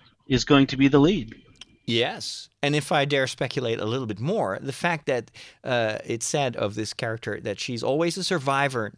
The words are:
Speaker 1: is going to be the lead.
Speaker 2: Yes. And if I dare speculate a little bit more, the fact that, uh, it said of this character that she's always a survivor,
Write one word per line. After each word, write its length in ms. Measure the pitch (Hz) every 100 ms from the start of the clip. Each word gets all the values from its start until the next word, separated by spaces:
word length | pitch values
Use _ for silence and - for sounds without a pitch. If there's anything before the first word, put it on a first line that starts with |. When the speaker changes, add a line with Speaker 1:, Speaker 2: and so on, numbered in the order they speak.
| _ _ -
Speaker 1:
is 160 | 127
going 240 | - 143 135
to 80 | 131
be 100 | 139
the 120 | 143
lead. 340 | 156 196 110 - - - - _ -
Speaker 2:
Yes. 640 | 113 135 214 - - - -
And 140 | 143 147
if 160 | 143
I 140 | 156 139
dare 200 | 139 131
speculate 540 | - 135 139 120 117
a 60 | 107
little 200 | 131 117
bit 140 | 101
more, 380 | 139 214 110 98
the 100 | 135
fact 340 | - 175 160 -
that, 240 | 127 110 - - -
uh, 340 | 127 123 110 107
it 180 | - 117
said 320 | - 151 135
of 200 | 117 107 107
this 160 | 107
character 480 | - 117 110 - 104
that 180 | 113 98
she's 240 | - 117
always 340 | - 143 170 180
a 60 |
survivor, 720 | 175 180 135 139 143 127 104